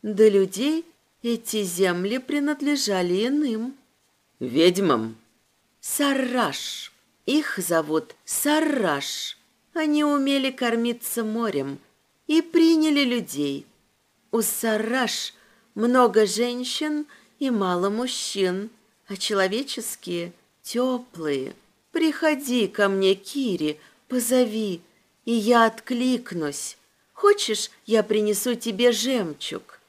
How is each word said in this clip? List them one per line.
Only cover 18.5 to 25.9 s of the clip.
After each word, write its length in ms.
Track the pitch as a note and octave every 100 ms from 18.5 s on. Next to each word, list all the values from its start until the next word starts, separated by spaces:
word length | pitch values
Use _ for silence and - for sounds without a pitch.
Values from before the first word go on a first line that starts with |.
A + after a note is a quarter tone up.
| F#3 G#3+ _ _ _ _
а 100 | G3
человеческие 1160 | - G3+ F#3+ G#3+ C#4 - A3+ - - F3 E3+ - _ _
тёплые. 920 | - A#3 B3+ B3+ B3 E3+ D#3 C#3 C3 - _ _ _
Приходи 760 | - D#4+ D4 D#4+ D4 C#4+ B3 G3
ко 200 | - G3+
мне, 280 | G3 F#3+ F#3+
Кири, 640 | - C#4+ C4 F3+ D3+ D3+ - _ _
позови, 720 | B3+ A3+ B3+ A#3+ G#3+ G#3+ E3+ _ _ _ _ -
и 80 |
я 320 | A#3 G#3 A#3+ A3+
откликнусь. 1120 | A3+ -